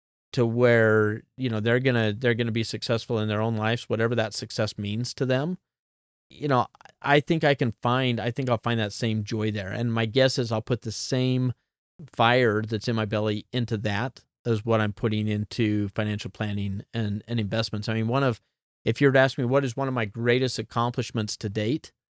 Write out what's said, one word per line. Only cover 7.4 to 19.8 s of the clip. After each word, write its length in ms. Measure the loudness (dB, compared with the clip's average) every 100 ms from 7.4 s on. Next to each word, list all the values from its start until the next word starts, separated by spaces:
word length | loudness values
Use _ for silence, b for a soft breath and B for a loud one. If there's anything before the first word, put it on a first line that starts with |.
I 100 | 2
can 180 | 2 0 0
find, 380 | 0 0 0 -2
I 100 | -4
think 200 | -4 -2
I'll 80 | -2
find 200 | 0 -2
that 120 | -2
same 300 | -2 -2 -2
joy 260 | -2 -2 -2
there. 200 | -2 -6
And 200 | -2 0
my 120 | 0 2
guess 320 | 4 4 2
is 120 | -2
I'll 80 | -2
put 220 | -2 -4
the 100 | -4
same 640 | -8 -4 0 0 0 0 -4 _ _ _ -20 -10
fire 500 | 0 4 4 4 2
that's 260 | -2 -4 -2
in 80 | -2
my 80 | 0
belly 400 | 0 -2 -4 -4
into 240 | -4 -2 -2
that 420 | -2 -2 -4 -8 _ _
as 200 | -2 -2
what 160 | 0 0
I'm 100 | 0
putting 340 | -2 -2 0 -2
into 600 | -2 -4 0 0 2 -2
financial 360 | -2 -4 -4 -8
planning 520 | -6 -6 -4 -4 -6 -8
and, 320 | -4 -4 -4 -4
and 140 | -4
investments. 480 | -2 -2 -4 -4 -4
I 60 |
mean, 140 | -2 0
one 140 | 0
of, 180 | 0 -2 _ _ _ _
if 160 | -4 4
you 80 | 4
were 40 |
to 60 | 6
ask 200 | 4 2
me 60 |
what 200 | 0 2
is 120 | 0
one 120 | -2